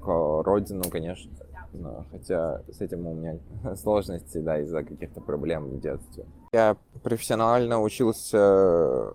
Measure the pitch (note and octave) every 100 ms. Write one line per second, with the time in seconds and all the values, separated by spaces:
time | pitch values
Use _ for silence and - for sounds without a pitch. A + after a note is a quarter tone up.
0 | - E2+ D2+ D#2 E2+ G2+ G2 G2 F2+ F2
1 | D#2+ F#2 - - - - - - D#2 A1
2 | - F#2 - F2+ D#2+ C2+ - - F#2+ F2
3 | E2+ D#2+ E2 D#2+ - G#2+ - G2 G#2+ G#2
4 | F#2+ E2+ - E2+ D#2+ D2+ D2 D#2+ D2 D2+
5 | E2+ - - D2 D2 D#2+ C#2 C2+ D2 C#2+
6 | - - - - - A#2 A2 G2+ _ -
7 | A#2+ A2+ - A2+ A2+ A#2+ A#2+ A#2 G#2+ -
8 | A2+ A2 - A2 G2+ G2 F#2+ E2+ D2+ B1+
9 | G#1